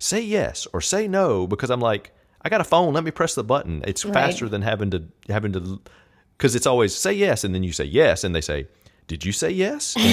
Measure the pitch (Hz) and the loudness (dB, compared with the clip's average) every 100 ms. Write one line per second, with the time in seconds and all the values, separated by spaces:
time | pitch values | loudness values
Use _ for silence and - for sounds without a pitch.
0 | - 214 220 208 120 - - 90 - 196 | -4 -4 -2 -2 -2 -6 -8 -6 -2 -2
1 | 214 190 175 98 92 101 123 123 117 104 | 0 2 2 2 0 -2 -2 0 2 0
2 | - _ _ _ 160 214 165 170 170 151 | -4 _ _ _ -2 0 4 4 4 2
3 | 160 - 160 - 110 139 - 78 98 95 | -2 -2 -2 -2 0 0 0 -6 -4 -6
4 | 202 165 135 - 113 101 107 107 101 90 | 0 2 2 0 -4 -2 -2 -2 -2 -2
5 | 80 _ - 104 107 92 90 95 - _ | -6 _ -4 -2 -2 -4 -6 -10 -14 _
6 | _ _ _ - 135 120 139 123 104 - | _ _ _ 0 0 2 2 4 2 2
7 | 190 202 196 117 98 92 90 80 71 110 | -2 2 2 2 0 -2 -2 -4 0 4
8 | 147 80 95 82 78 73 67 _ - _ | 4 4 0 -2 -2 -4 -6 _ -20 _
9 | - 80 92 - 160 185 196 294 - 240 | -12 -6 -4 -2 -2 0 -2 -2 -4 2
10 | 233 | 4